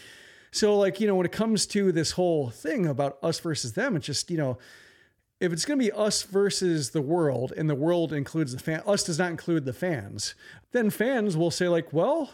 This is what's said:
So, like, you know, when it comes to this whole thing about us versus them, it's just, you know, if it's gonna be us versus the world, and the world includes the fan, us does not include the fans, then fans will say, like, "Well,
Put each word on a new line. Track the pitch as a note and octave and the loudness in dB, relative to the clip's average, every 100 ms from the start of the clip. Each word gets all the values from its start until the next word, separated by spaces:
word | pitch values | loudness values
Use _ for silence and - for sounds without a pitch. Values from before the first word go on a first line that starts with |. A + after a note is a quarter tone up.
| - - - - - | -20 -20 -20 -20 -8
So, | - G#3 G#3 | 0 4 4
like, | G3 G3 | 2 2
you | G#3+ | 0
know, | |
when | F#3 F3 | 2 0
it | |
comes | - A3 G#3+ - | 0 0 0 0
to | G#3 G3 | 2 2
this | E3 D3+ | 2 0
whole | - F3+ D#3+ B2 | 0 0 0 -2
thing | - - D4 E3+ | -6 -4 -2 0
about | C3 C#3 - | 0 -2 -2
us | E3 D#3+ | -4 -2
versus | E3+ D3 B2 | -4 -4 -4
them, | A2+ C4+ E3+ | -2 -2 -2
it's | - | -2
just, | C#3 - | -6 -4
you | E3 | -2
know, | C3+ A#2+ - - - - _ _ _ - | -2 -4 -10 -20 -20 -20 _ _ _ -4
if | F3+ | -2
it's | E3 - | -2 -2
gonna | C#4+ | 0
be | A3 | 0
us | - G#3+ G3+ | 0 0 0
versus | - G3 G3+ - F#3 D#3+ C3 | -2 2 2 2 0 0 0
the | D#3+ | -2
world, | C3+ F3 D3+ B2 C3 | 0 2 2 0 -2
and | - D#3 | -2 0
the | |
world | C3+ D#3 F3 D#3+ | 2 2 2 0
includes | D3+ C3+ D#3+ C#3+ | -2 -2 -2 -2
the | B2+ | -4
fan, | - D#3+ - | -4 -4 0
us | G3+ | 0
does | - D#3 | 0 0
not | F3+ | -2
include | D#3+ - D#3+ C3 | -2 0 0 0
the | |
fans, | - F3+ C#3+ G2+ G#2 - - - - _ | -4 -2 -2 -4 -8 -8 -10 -20 -20 _
then | B3 G#3+ | 0 2
fans | - A3 C4 G#3 D#3+ | 2 0 2 2 2
will | E3+ | 0
say, | - F3+ | 2 2
like, | E3+ E3 | 2 2
"Well, | D3 G#3 D#4+ C#4 | 0 2 0 -2